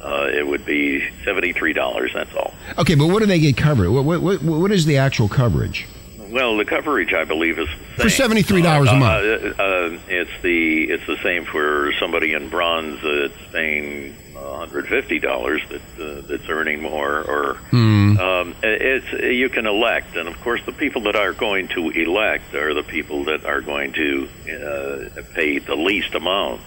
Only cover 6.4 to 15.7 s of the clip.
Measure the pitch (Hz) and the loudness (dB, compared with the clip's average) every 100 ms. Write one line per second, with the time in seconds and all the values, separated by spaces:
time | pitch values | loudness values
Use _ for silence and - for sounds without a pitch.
6.4 | 123 107 104 165 - 131 80 90 80 78 | 0 2 0 0 0 0 2 0 0 0
7.4 | 82 78 80 - - - 117 - 262 233 | 0 0 -4 -6 -12 0 2 4 4 4
8.4 | 180 190 170 151 139 135 120 110 104 113 | 4 4 6 6 6 6 6 4 2 0
9.4 | 101 - 98 92 85 87 92 92 85 - | -2 -2 0 2 0 -4 -4 -4 -4 -4
10.4 | 90 85 82 78 76 82 - 78 104 87 | 0 2 2 0 0 -2 -4 -4 -2 -2
11.4 | 78 80 73 73 73 73 92 82 80 78 | -4 -2 0 0 0 0 -2 0 0 -2
12.4 | 71 87 85 82 78 73 78 73 69 - | -4 -2 0 0 -4 -6 -2 -2 -2 -6
13.4 | - 87 78 76 73 71 69 69 - 69 | -10 -4 -2 -4 -6 -10 -12 -14 -18 -14
14.4 | 69 69 82 71 - 113 - 80 69 65 | -12 -10 -8 -8 -2 -4 -2 -4 -2 -2
15.4 | 60 78 - | -2 -4 -6